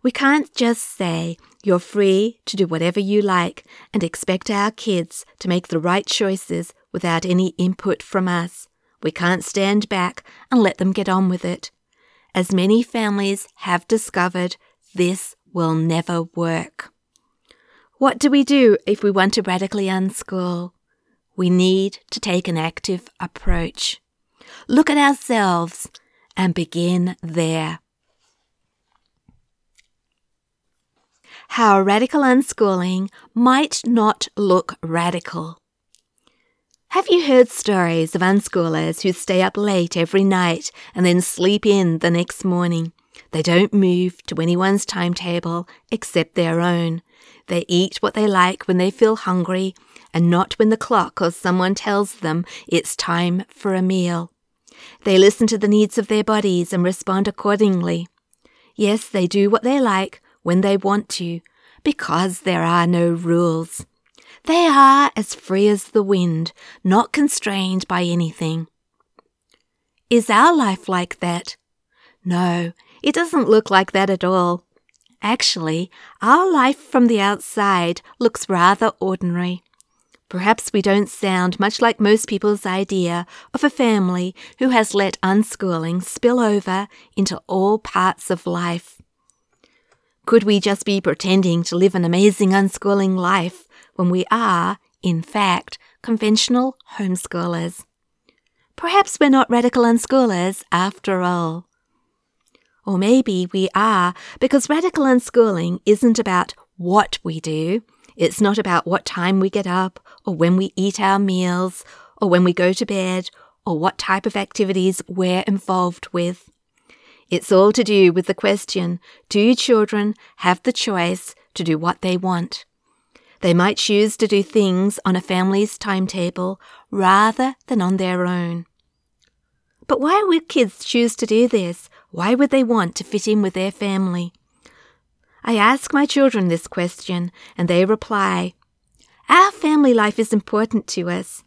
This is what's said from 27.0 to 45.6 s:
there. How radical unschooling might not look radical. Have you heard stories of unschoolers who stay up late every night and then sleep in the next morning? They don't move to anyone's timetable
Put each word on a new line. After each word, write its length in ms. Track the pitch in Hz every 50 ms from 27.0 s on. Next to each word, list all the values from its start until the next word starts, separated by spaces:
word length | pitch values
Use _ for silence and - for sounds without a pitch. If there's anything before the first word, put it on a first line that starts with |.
| 175 180 180 _
there. 580 | - 165 160 170 165 160 160 160 156 160 160 160 _ _ _ _ _ _ _ _ _ _ _ _ _ _ _ _ _ _ _ _ _ _ _ _ _ _ _ _ _ _ _ _ _ _ _ _ _ _ _ _ _ _ _ _ _ _ _ _ _ _ _ _ _ _ _ _ _ _ _ _ _ _ _ _ _ _ _ _ _ _ - - - _
How 300 | - - 233 208 196 196
radical 420 | 196 196 202 220 254 247 - 302
unschooling 840 | 277 254 247 262 277 - - - 220 202 190 180 180 180 185 185 190 196 _ - - _ _
might 480 | 226 240 254 254 277 302 302 - - -
not 400 | 240 240 226 208 214 - _ - - _
look 380 | - 202 190 180 185 - - - _
radical. 760 | - 160 160 170 170 180 170 170 160 - - 165 160 160 165 _ _ _ _ _ _ _ _ _ _ _ _ _ _ _ _ _ _ _ _ _ _ _ _ _ _ _
Have 200 | - 370 - -
you 180 | 349 349 320
heard 220 | 277 262 254 247 240
stories 640 | - - - 208 202 185 175 170 165 165 160 160 -
of 80 | 175
unschoolers 800 | 180 185 196 202 - - - 185 170 165 160 156 160 160 165 -
who 100 | - 190
stay 300 | 185 - - - 185 185
up 140 | 185 190 -
late 400 | 202 208 208 196 180 175 175 -
every 280 | 175 165 165 - 196 190
night 460 | 196 190 185 180 175 165 - - - _ - - - _
and 100 | 185 180
then 160 | 180 175 180
sleep 460 | 175 - - - 175 190 208 208 -
in 320 | 214 202 196 190 170 165 160
the 120 | - 170
next 340 | 170 170 175 - - - -
morning? 480 | 190 180 175 175 170 170 165 165 165 _ _ _ _ _ - _ _
They 100 | - 160
don't 320 | 156 175 170 175 202 202 -
move 480 | 202 190 180 175 180 180 180 - - _
to 140 | - 165 156
anyone's 460 | 165 170 175 175 185 190 202 208 -
timetable 840 | - 208 185 175 175 180 - 185 180 170 175 - 170 170 170